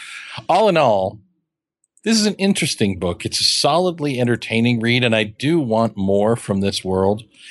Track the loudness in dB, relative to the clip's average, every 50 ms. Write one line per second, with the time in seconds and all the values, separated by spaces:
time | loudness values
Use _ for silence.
0 | -18 -18 -16 -18 -16 -16 -16 -8 -2 0 2 2 4 4 4 4 4 4 2 2
1 | 0 -4 -6 -10 _ _ _ _ _ _ _ _ _ _ _ _ _ _ _ _
2 | -2 0 2 2 2 0 0 0 0 0 0 0 -2 -4 -2 0 0 -2 -2 -2
3 | -4 -4 -4 -4 -6 -6 -4 -2 -2 0 0 2 2 2 2 2 0 0 -2 -2
4 | -4 -2 0 0 0 0 0 0 -2 -2 0 2 2 2 2 2 2 2 2 2
5 | 2 2 2 0 0 -2 -4 -4 -2 0 0 0 0 0 0 0 0 0 -2 -2
6 | 0 2 2 2 2 2 0 0 -2 -4 -2 -2 -2 -2 -4 -4 -4 -2 0 2
7 | 2 2 0 -2 -6 -16 _ -20 -20 -20